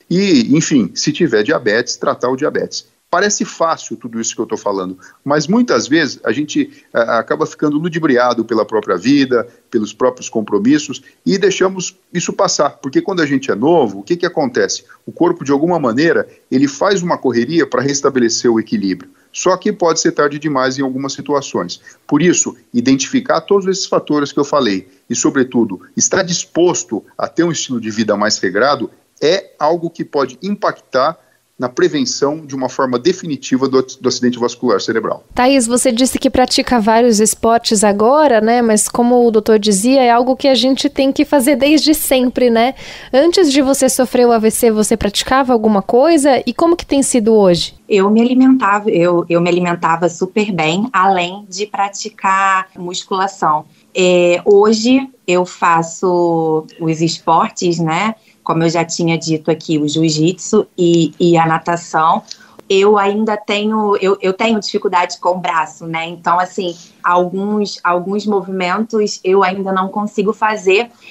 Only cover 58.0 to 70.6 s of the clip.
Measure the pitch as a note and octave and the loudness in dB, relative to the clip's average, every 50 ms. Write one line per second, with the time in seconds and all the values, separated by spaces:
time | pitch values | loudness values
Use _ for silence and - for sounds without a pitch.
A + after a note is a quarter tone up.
58 | G3+ A3 A3+ - _ _ _ _ - - D#3+ D#3+ E3 E3 D#3 E3 D#3+ E3 - - | -2 -4 -6 -8 _ _ _ _ -6 -4 -2 0 0 0 0 0 -2 -2 -4 -2
59 | F3 E3 E3 D#3+ D#3+ E3 D#3+ D#3 D#3 - D#3+ D#3+ - - E3 D3+ D3 D3 D3 D#3+ | -2 0 0 -2 -2 -4 -4 -4 0 -2 -2 -2 -2 -4 -2 -2 -2 -2 -2 0
60 | D#3+ E3 D3+ D3+ D#3 E3+ F#3 - - - - G#3+ G3+ - _ - F3+ E3+ E3+ E3+ | 0 0 0 2 0 0 0 -2 -6 -2 0 0 0 -2 _ -2 0 2 4 2
61 | E3 D3+ - - F3+ F3 E3+ E3 E3 D#3+ E3 E3 E3 - F3 E3+ - - - D#3+ | 2 0 0 0 2 2 4 4 2 2 0 -2 -2 -2 -4 -4 -4 -4 -2 0
62 | D#3+ E3 F3+ G#3+ - - - - - - - - - - G3 F#3+ G3 G#3 G#3+ G3+ | 2 2 2 0 -2 -8 -20 -20 -20 -20 -20 -14 -4 0 2 4 4 4 4 4
63 | G3 G3 G3+ G#3 A3 A3 G#3+ G#3 - - G#3 G#3 G#3 G#3+ A3 A3 G#3+ G#3 G3+ G3+ | 2 0 0 0 -2 -2 -2 -4 -4 -4 -4 -2 -2 -2 -2 -2 0 0 0 0
64 | G3 F#3 G3+ - - F#3 F#3 - A3+ A3+ A#3 G#3 G3 - - G3+ - G3+ F#3 F3 | 0 0 -2 0 -2 -4 -2 0 0 0 0 -2 -2 -4 -6 -4 -4 0 0 0
65 | F3+ F3+ - - - F3+ F3+ F#3 E3+ F3 E3+ E3 D#3 - - - E3+ E3 E3 E3 | 0 -2 -4 -4 -2 -2 -2 -2 -2 -4 -2 -2 -4 -4 -8 -14 -12 -10 -8 -8
66 | E3 E3+ F3 E3+ - F3 E3+ F3+ F#3 F3+ - - F#3+ F3 E3+ - - - _ _ | -8 -10 -10 -6 -2 -2 0 0 0 -4 -4 -6 -6 -6 -8 -10 -16 -20 _ _
67 | - - F3 F3+ F3+ F3+ F3 F#3+ G3 G#3 G#3+ G#3+ G#3 F#3 - - - F3 F3 F3 | -4 0 0 0 0 -2 -2 -4 -4 -2 -2 -2 -2 -4 -6 -6 -4 -2 -2 -2
68 | F3 F#3+ G3 G#3+ G#3 G#3+ G3+ G3 F3+ F#3+ F#3+ F#3+ F3+ F3 F3+ G#3 A3 A3 - A3 | -2 -4 -6 -4 -2 -2 -2 -2 -2 -4 -6 -4 -4 -2 -2 -4 -4 -4 -2 -2
69 | G#3 G3+ - - - F#3 F#3 G3 F#3+ F#3 F#3 G3+ F#3+ F#3+ F#3+ F#3+ F#3 F#3+ - G#3+ | -2 -2 -4 -6 -2 0 2 2 2 2 0 -4 -4 -4 -2 -2 -4 -4 -4 -6
70 | G#3 G#3 - - G3 G3 A3 - A3 G#3+ G#3+ G#3 | -6 -6 -4 -4 -2 -2 -2 -2 -2 -2 -2 -2